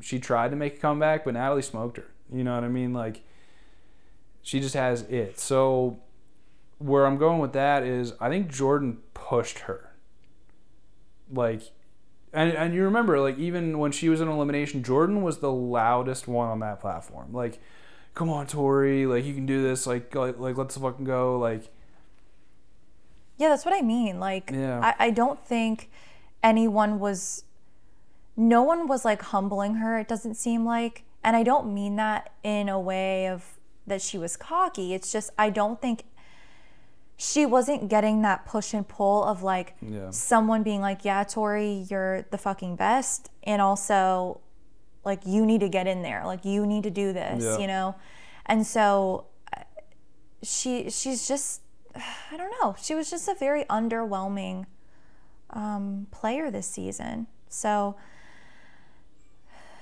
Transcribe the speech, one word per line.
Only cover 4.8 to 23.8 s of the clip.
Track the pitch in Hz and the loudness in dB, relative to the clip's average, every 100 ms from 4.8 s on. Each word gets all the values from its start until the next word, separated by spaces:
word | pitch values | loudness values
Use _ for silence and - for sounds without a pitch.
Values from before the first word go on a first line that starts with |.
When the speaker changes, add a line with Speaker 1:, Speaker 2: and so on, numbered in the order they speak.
| 127 120 | 2 0
Speaker 1:
it. | 107 123 101 - | -2 -2 -2 -4
So | - 131 135 131 127 - - - - - - - - - | 2 4 6 4 2 -2 -12 -18 -18 -18 -18 -18 -16 -8
where | 143 139 135 | 2 6 6
I'm | 139 | 6
going | 160 165 | 4 4
with | 135 | 2
that | 135 139 143 | 2 4 4
is | 127 123 120 - | 2 0 -2 -2
I | 120 | 0
think | 180 180 | 0 -2
Jordan | 131 135 143 131 117 - | 2 4 4 2 -4 -10
pushed | - - 120 - - | -12 0 0 0 -4
her. | - 95 - - - - - - - - - - - - - - - | -8 -8 -10 -18 -18 -18 -18 -18 -18 -18 -18 -18 -18 -18 -18 -18 -6
Like, | 131 117 110 - - - - - - - 156 | 0 2 0 -6 -18 -18 -18 -18 -18 -4 2
and, | 165 | 2
and | 156 170 | 4 2
you | 175 | 4
remember, | 190 226 220 143 | 4 4 6 6
like, | 139 131 | 4 2
even | 170 175 165 151 | -2 0 0 0
when | 147 | 0
she | 139 165 | 2 4
was | 160 | 4
in | 160 | 4
elimination, | 151 143 143 147 139 | 2 2 0 0 -2
Jordan | 123 135 175 208 | 2 4 6 4
was | 180 147 | 0 0
the | 139 | 0
loudest | 131 123 120 113 123 127 127 - | 0 2 4 4 4 2 -4 -2
one | 120 117 | 0 0
on | 110 | 0
that | 107 101 | -4 -4
platform. | 98 85 - - - | -6 -6 -8 -14 -8
Like, | 123 120 - - - - - - | -4 -4 -6 -16 -18 -18 -18 -12
"Come | - 165 | -4 -2
on, | 147 139 | 0 -2
Tori, | 151 139 139 139 135 131 | 2 4 6 6 6 4
like, | 120 | 2
you | 139 | 2
can | 139 135 | -2 0
do | 135 | 2
this, | 131 131 131 | 4 2 0
like, | 123 120 | -2 -2
like, | 143 127 120 | -2 0 -2
like, | 127 127 | -4 -2
let's | 131 139 | -4 -2
fucking | 131 131 131 | -4 -2 0
go," | 127 127 123 | 2 4 4
like. | 117 110 - - - - - - - - - - - - - - - - - - | 2 0 -6 -16 -18 -18 -18 -18 -18 -18 -18 -18 -18 -18 -18 -18 -16 -18 -12 2
Speaker 2:
Yeah, | 302 | 6
that's | 285 349 | 6 4
what | |
I | 392 | 2